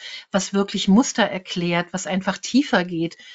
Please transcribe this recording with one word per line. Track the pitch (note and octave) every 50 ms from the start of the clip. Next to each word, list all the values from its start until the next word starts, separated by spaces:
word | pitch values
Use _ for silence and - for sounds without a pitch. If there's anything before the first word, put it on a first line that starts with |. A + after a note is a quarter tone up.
| - - - - - _
was | - F#3+ F#3+ - G3
wirklich | G3 G3 - - F#3+ -
Muster | G3+ F#3+ A3+ C#4 - - - G3+
erklärt, | - - F#3 - - - F3+ F3 F3 E3+ F3 F3 - -
was | F#3 -
einfach | - F#3 F#3+ F#3+ G3 F#3
tiefer | - - - - B3+ D4 - B3 F#3 F3+
geht. | F3+ E3+ D#3+ E3+ E3 - - - -